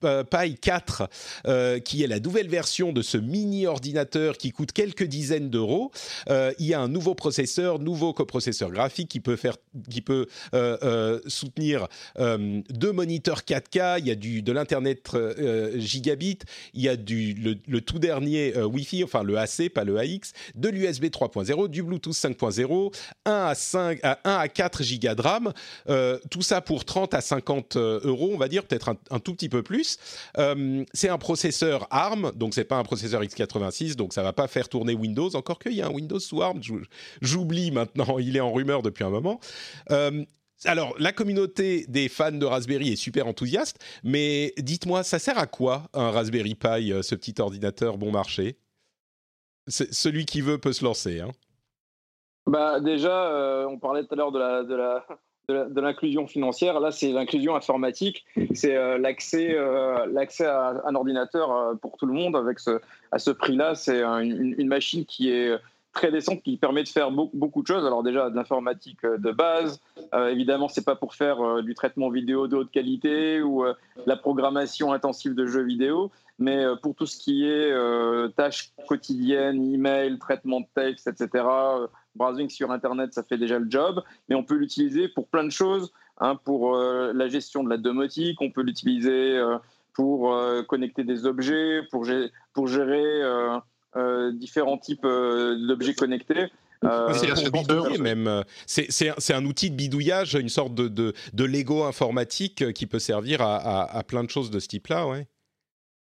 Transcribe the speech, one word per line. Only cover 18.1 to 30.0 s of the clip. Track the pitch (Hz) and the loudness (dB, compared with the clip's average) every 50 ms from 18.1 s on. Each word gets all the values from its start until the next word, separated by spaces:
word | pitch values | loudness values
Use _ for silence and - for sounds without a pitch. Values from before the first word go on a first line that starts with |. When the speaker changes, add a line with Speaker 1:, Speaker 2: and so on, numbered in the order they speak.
| 156 135 139 147 151 151 147 135 110 123 | 2 0 0 0 0 2 0 0 0 0
Speaker 1:
euh, | 110 | 0
Wi-Fi, | 107 117 135 143 - - 185 180 | 0 -2 -4 -6 -4 -2 -2 -2
enfin | - - 120 104 | 0 0 0 0
le | 101 101 107 | 2 0 0
A | 110 | 0
C, | 104 - - 170 180 | -2 -2 -2 -2 0
pas | - - 101 | 0 0 0
le | 101 98 107 | 2 2 0
A | 117 | 0
X, | 143 180 196 - - - - - - - | 0 -4 -6 -10 -14 -16 -16 -18 -16 -8
de | 107 139 220 | -4 -2 -2
l'U | 202 190 190 | 0 0 0
S | 185 156 127 | -2 0 0
B | 147 160 | -2 -4
trois | - - 135 113 | -2 -2 -2 -2
point | - 104 98 | -2 -4 -2
zéro, | 104 143 160 202 190 | 0 0 0 0 -2
du | 147 - 170 | -2 -4 -4
Bluetooth | 170 185 170 - 160 160 | -4 -4 -4 -4 -4 -4
cinq | - - 143 123 | -2 0 -2 0
point | - - 110 | 0 0 0
zéro, | 95 107 123 131 160 185 196 196 196 - - - - - _ | 2 0 0 2 2 2 0 0 -2 -8 -14 -16 -18 -4 _
un | 214 214 208 190 | 0 2 2 2
à | 160 143 | 0 0
cinq, | - - - - 185 180 170 165 - - | -2 -2 -2 0 0 0 0 -2 0 0
à | 139 135 - - | 0 0 2 0
un | 196 196 | 0 0
à | 185 156 147 | 2 0 0
quatre | - - 185 175 - - 139 | 0 0 0 0 0 -2 -4
gigas | 117 127 120 120 120 110 | -4 -2 0 0 0 0
de | 110 117 | 2 2
ram, | 151 196 226 233 208 - - - - - - - - | 2 2 2 0 -4 -6 -8 -14 -18 -18 -12 -4 0
euh, | 143 131 127 127 127 127 - - | 2 2 2 2 0 -2 -4 -8
tout | - 175 180 | -6 -4 0
ça | - - 180 | 2 2 0
pour | 180 - 160 127 - | 2 0 -2 -2 -2
trente | - - 185 190 185 - | -2 0 0 0 2 0
à | 139 | -2
cinquante, | - - 147 135 - - 143 139 127 - - | 0 0 -2 -2 0 0 -2 -2 -2 -2 0
euh, | 131 117 113 110 107 - | 0 2 2 2 0 0
euros, | 143 131 120 156 190 208 | 0 0 2 0 0 2
on | |
va | 170 131 131 | 0 0 0
dire, | 156 196 196 | 0 -2 -2
peut-être | - - 117 - - | 0 -2 -2 0 -2
un, | 110 - - - | -4 -4 -6 -6
un | 131 120 | -6 -4
tout | - - 180 | -4 -4 -6
petit | - 170 135 | -4 -4 -2
peu | 120 123 110 | -2 -2 -2
plus. | - 185 262 320 - - - | 0 -2 -2 0 -2 -4 -8